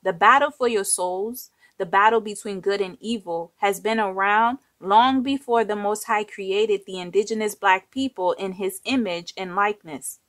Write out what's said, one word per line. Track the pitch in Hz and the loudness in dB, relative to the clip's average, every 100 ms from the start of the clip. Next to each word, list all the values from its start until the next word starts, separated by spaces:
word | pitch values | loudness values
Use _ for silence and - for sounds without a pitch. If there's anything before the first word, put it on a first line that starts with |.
The | 190 | -4
battle | 175 202 269 294 | 4 6 6 4
for | 294 247 | 0 0
your | 220 | 0
souls, | 196 - 180 180 208 247 - _ _ _ | -2 -2 -2 -2 -6 -8 -16 _ _ _
the | 185 | 0
battle | 196 208 226 | 4 6 4
between | 214 208 214 196 | 0 -10 -8 -6
good | 185 202 | -2 -2
and | 190 180 | -4 -6
evil, | 214 233 180 170 170 _ | -6 -6 -4 -6 -6 _
has | 202 185 | -2 0
been | 202 226 | -2 0
around | 208 190 196 208 233 262 _ _ | -2 0 2 4 2 0 _ _
long | 180 208 254 269 | 2 4 6 2
before | 254 277 - 233 | 0 -4 0 0
the | 208 208 | 2 -2
Most | 202 214 - | -2 -4 -2
High | 214 208 | -4 -4
created | - 190 196 220 196 196 | -10 -4 0 2 0 -4
the | 190 | -10
indigenous | 180 180 208 220 214 202 | -2 -2 0 -2 -4 0
black | 202 185 _ | 2 2 _
people | 262 269 - 180 | -6 -6 -2 -2
in | 170 196 | -2 -4
his | 190 196 196 | -6 -6 -6
image | - 262 214 175 175 - | -4 -2 -2 -4 -10 -12
and | 190 180 | -8 -2
likeness. | 202 208 165 147 - - | -2 -2 -10 -14 -14 -18